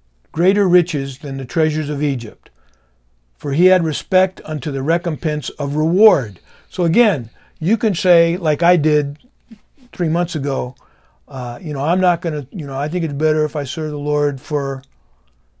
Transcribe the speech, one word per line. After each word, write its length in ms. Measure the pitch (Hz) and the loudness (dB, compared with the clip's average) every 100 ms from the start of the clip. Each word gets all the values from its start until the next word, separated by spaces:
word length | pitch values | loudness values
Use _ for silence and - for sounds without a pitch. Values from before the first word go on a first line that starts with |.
| _ _ _ | _ _ _
greater 380 | 156 185 202 196 | 0 2 4 4
riches 500 | 175 175 143 139 131 | 4 2 -2 -6 -8
than 200 | 143 135 | -8 -8
the 80 | 131 | -4
treasures 420 | 170 156 151 151 | 0 0 0 -4
of 140 | 139 | -2
Egypt. 480 | 147 131 110 - - _ _ _ _ _ _ _ _ _ | -2 -2 -6 -14 -20 _ _ _ _ _ _ _ _ _
For 160 | 147 | -2
he 140 | 143 185 | 4 4
had 180 | 185 | 4
respect 560 | 165 147 - 185 185 - | 2 -4 0 2 2 -2
unto 260 | - 151 156 | -8 -6 -4
the 120 | 135 | -4
recompense 680 | 135 170 170 151 156 151 - | 0 0 -2 -4 -4 -4 -6
of 240 | - 143 | -8 -4
reward. 640 | 147 160 180 214 165 110 98 _ - _ | -2 0 4 6 4 -2 -10 _ -20 _
So 140 | - | -2
again, 460 | 170 185 233 147 110 _ _ - | 2 4 4 2 -6 _ _ -6
you 180 | 160 220 | -2 0
can 180 | 220 | 0
say, 420 | 175 185 170 170 170 | 0 4 4 4 0
like 260 | 165 151 | -2 2
I 140 | 170 180 | 4 4
did 420 | 151 151 143 147 _ _ - 226 _ _ - | 4 2 0 -8 _ _ -20 -20 _ _ -14
three 160 | - 165 | -4 -2
months 260 | 165 170 | 0 -2
ago, 420 | 151 143 131 123 - _ _ _ _ - | -4 -4 -4 -6 -10 _ _ _ _ -16
uh, 300 | 135 123 120 | -12 -10 -10
you 120 | 170 | -8
know, 120 | 143 | -4
"I'm 160 | 147 185 | -2 2
not 200 | 180 170 | 2 0
gonna, 260 | 165 151 139 | -2 -6 -8
you 140 | 190 143 | -10 -8
know, 120 | 135 | -6
I 100 | 151 | -4
think 160 | 175 | -4
it's 100 | 160 | -4
better 300 | 143 156 156 | -2 0 2
if 120 | 151 147 | 0 -4
I 80 | |
serve 260 | 139 - 156 | -8 -6 -6
the 80 | 147 | -6
Lord 420 | 143 147 147 139 | -2 0 -2 -4
for, 420 | - 147 139 135 - _ _ _ _ _ _ _ | -4 -4 -4 -8 -12 _ _ _ _ _ _ _